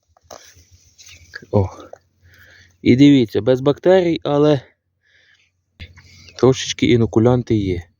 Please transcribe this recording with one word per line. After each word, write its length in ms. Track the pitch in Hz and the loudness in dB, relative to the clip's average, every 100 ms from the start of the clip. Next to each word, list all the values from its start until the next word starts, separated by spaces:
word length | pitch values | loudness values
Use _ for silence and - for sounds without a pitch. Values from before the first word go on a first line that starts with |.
| _ _ - - - _ _ _ _ _ - - _ - - | _ _ -20 -20 -20 _ _ _ _ _ -20 -20 _ -20 -6
О! 180 | 107 95 - - - _ _ _ _ _ - _ _ | -4 -4 -8 -20 -20 _ _ _ _ _ -20 _ _
І 140 | - 123 | 0 4
дивіться, 440 | 143 139 117 110 | 6 4 2 -2
без 200 | 107 127 | -2 -2
бактерій, 600 | 135 143 175 190 175 160 | -2 -2 2 2 0 -4
але 360 | - 143 151 147 - _ _ _ _ _ _ _ _ _ _ - - - - - - - | -4 0 0 0 -4 _ _ _ _ _ _ _ _ _ _ -20 -20 -20 -20 -20 -20 -2
трошечки 480 | 120 131 - - - | -2 -2 -6 -4 0
інокулянти 680 | 120 113 113 117 127 117 | 0 0 0 0 0 -2
є. 280 | 110 98 87 - _ | -4 -4 -8 -10 _